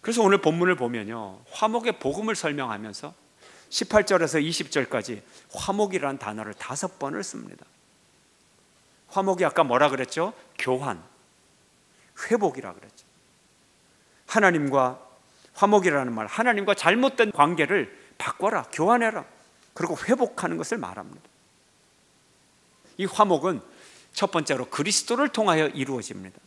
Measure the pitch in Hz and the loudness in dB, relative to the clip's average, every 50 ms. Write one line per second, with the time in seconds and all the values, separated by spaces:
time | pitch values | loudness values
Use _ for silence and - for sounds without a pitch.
0 | _ - 226 240 220 190 196 190 196 160 156 170 175 185 185 143 127 117 120 117 | _ -2 0 2 4 4 4 4 4 2 0 2 2 2 2 0 -2 -4 -4 -6
1 | 104 101 113 117 110 98 92 104 - - - - - 214 220 240 226 240 214 - | -6 -8 -10 -10 -10 -12 -14 -18 -20 -18 -6 -2 -2 0 0 0 -2 -2 -4 -2
2 | - - - 175 214 220 214 - - 160 143 147 135 120 107 101 107 110 101 - | -4 -4 -4 -2 -4 -4 -4 -2 -4 -4 -4 -4 -6 -6 -8 -10 -10 -12 -14 -14
3 | - 147 - _ _ _ _ _ - - - - - _ - - - - - 214 | -16 -16 -18 _ _ _ _ _ -20 -20 -20 -20 -20 _ -6 -6 -4 4 4 4
4 | 202 - 196 180 165 151 147 160 147 160 170 - 160 - - 147 127 - - 120 | 4 6 2 2 2 2 0 0 0 0 -2 -4 -6 -4 -2 -2 -2 -2 -4 -6
5 | 107 - 117 101 - _ - - - _ - - - - 196 202 208 196 185 180 | -4 -6 -10 -12 -14 _ -20 -20 -20 _ -12 -10 -6 -4 0 0 0 0 0 -4
6 | 143 139 135 139 - 104 107 107 110 104 104 - - - 131 143 - 180 - - | -4 -4 -6 -6 -8 -10 -8 -8 -10 -10 -12 -12 -12 -10 -8 -6 -6 -8 -6 -6
7 | 143 139 151 196 196 - - - - 50 50 50 - _ _ _ _ _ _ _ | -8 -8 -6 -6 -8 -10 -10 -14 -16 -16 -18 -20 -20 _ _ _ _ _ _ _
8 | _ _ _ _ _ _ _ _ _ _ _ _ _ _ _ _ _ _ _ _ | _ _ _ _ _ _ _ _ _ _ _ _ _ _ _ _ _ _ _ _
9 | _ _ - 196 190 196 190 180 185 147 - 175 160 135 120 127 147 147 135 131 | _ _ -2 0 2 2 2 2 2 2 4 2 2 4 6 4 4 4 4 0
10 | 131 120 - 160 165 202 233 - - - _ - - 127 127 127 143 139 104 85 | -4 -4 -2 -2 -2 -4 -4 -10 -20 -20 _ -8 -2 -2 -2 -2 -2 -6 -6 -8
11 | 82 - _ _ _ _ _ _ _ _ _ _ _ _ _ _ _ _ _ _ | -12 -20 _ _ _ _ _ _ _ _ _ _ _ _ _ _ _ _ _ _
12 | _ _ _ - - - 226 233 202 175 - 135 127 98 87 - - 104 _ - | _ _ _ -14 -2 0 0 2 2 0 0 -2 -12 -12 -14 -16 -20 -20 _ -20
13 | _ _ _ _ _ _ _ _ _ _ _ _ _ _ _ _ _ _ _ _ | _ _ _ _ _ _ _ _ _ _ _ _ _ _ _ _ _ _ _ _
14 | _ _ _ _ _ - - 226 208 190 175 160 147 139 135 139 131 127 127 - | _ _ _ _ _ 0 2 4 6 6 4 4 0 2 4 4 4 2 0 -6
15 | - - - _ _ _ _ _ _ - _ - - 202 208 208 185 185 147 143 | -16 -20 -20 _ _ _ _ _ _ -20 _ 2 4 6 6 6 4 4 2 2
16 | 131 123 117 110 110 101 - - 226 254 226 202 202 196 202 - - 165 190 233 | 0 -2 -4 -6 -6 -6 -2 0 0 2 2 0 2 0 0 2 4 2 4 4
17 | 254 269 262 - 226 214 - - 143 151 175 160 156 131 196 196 127 - - - | 2 0 4 2 2 2 6 4 4 4 4 0 0 0 2 0 -2 -2 -8 -20
18 | - - _ _ - - - - 170 202 226 185 120 - - - 151 190 240 247 | -20 -20 _ _ -8 -8 -6 -2 -2 -2 0 -2 -6 -6 -4 0 2 4 4 4
19 | 233 226 220 190 - - - - _ _ _ _ _ _ _ - - 170 165 139 | 2 0 -2 -4 -12 -14 -20 -20 _ _ _ _ _ _ _ -6 -4 -4 -4 -6
20 | - - 240 247 254 - - - - 170 170 160 147 - 226 220 147 90 92 98 | 0 0 2 2 2 -4 -2 -6 -4 -4 -4 -4 -4 -6 -6 -6 -6 -8 -10 -12
21 | 92 - - - _ - _ _ _ _ _ _ _ _ _ _ _ _ _ _ | -14 -14 -18 -20 _ -20 _ _ _ _ _ _ _ _ _ _ _ _ _ _
22 | _ _ _ _ _ _ _ _ _ _ _ _ _ _ _ _ _ - _ - | _ _ _ _ _ _ _ _ _ _ _ _ _ _ _ _ _ -20 _ -6
23 | 190 185 - - 214 196 180 147 147 185 175 117 - - - - - - - - | -6 -4 2 2 4 4 4 2 2 -2 -4 -4 -8 -12 -20 -20 -20 -20 -20 -20
24 | - _ _ - 208 190 - 170 151 - 147 127 127 - - - 147 190 202 - | -20 _ _ -2 -2 0 0 -2 0 0 -2 -2 -2 -6 -2 -2 0 0 0 0
25 | - - 233 240 285 277 - - 220 202 165 156 156 143 - 147 135 135 135 123 | 0 0 0 0 0 0 0 0 2 4 4 4 2 0 0 -4 -4 -4 -4 -6
26 | 107 - 107 95 92 92 90 - _ | -6 -8 -12 -12 -14 -16 -18 -20 _